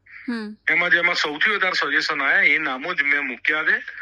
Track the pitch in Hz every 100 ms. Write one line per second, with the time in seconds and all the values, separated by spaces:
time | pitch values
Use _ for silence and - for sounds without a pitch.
0 | - - - 233 214 214 - 156 175 175
1 | 175 170 156 147 - 202 190 180 147 160
2 | - 156 139 185 180 151 151 131 143 143
3 | 143 147 139 226 - 185 - 226 - -